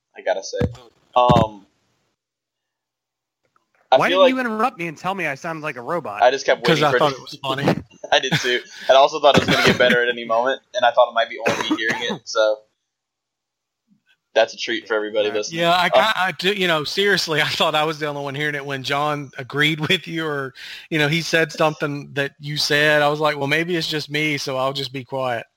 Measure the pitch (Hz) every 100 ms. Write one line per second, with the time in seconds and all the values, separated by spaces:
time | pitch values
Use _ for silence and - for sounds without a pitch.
0 | _ - 95 92 95 - - - 120 _
1 | _ 127 123 120 110 104 92 _ _ _
2 | _ _ _ _ _ _ _ _ _ _
3 | _ _ _ _ _ _ _ _ - 131
4 | 196 - 269 262 247 214 214 - 170 143
5 | 180 196 160 135 170 160 151 131 120 170
6 | 120 101 127 135 143 127 117 160 147 123
7 | 151 131 131 - 135 131 143 - - -
8 | - 147 135 151 123 123 - - - 131
9 | 143 156 147 131 - 143 - - 123 120
10 | 120 120 117 113 127 131 _ 123 123 123
11 | 120 117 117 120 113 - - - 113 117
12 | 120 - - 113 107 107 _ _ _ _
13 | _ _ _ _ _ _ _ _ _ _
14 | _ _ _ 107 113 - - 113 - 110
15 | 107 107 104 104 - 165 170 180 175 -
16 | 208 214 185 156 180 202 185 160 143 -
17 | 202 185 170 151 147 - 175 151 156 156
18 | 151 143 143 135 151 147 139 139 127 143
19 | 151 147 139 - 127 139 147 156 156 185
20 | 170 165 160 147 135 - - - - 160
21 | 147 165 156 170 160 - 160 151 156 143
22 | 143 143 139 _ 147 147 - 147 151 151
23 | 147 151 151 147 139 156 170 175 160 156
24 | 143 147 151 143 - 131 131 139 131 135
25 | 123 135 131 117 -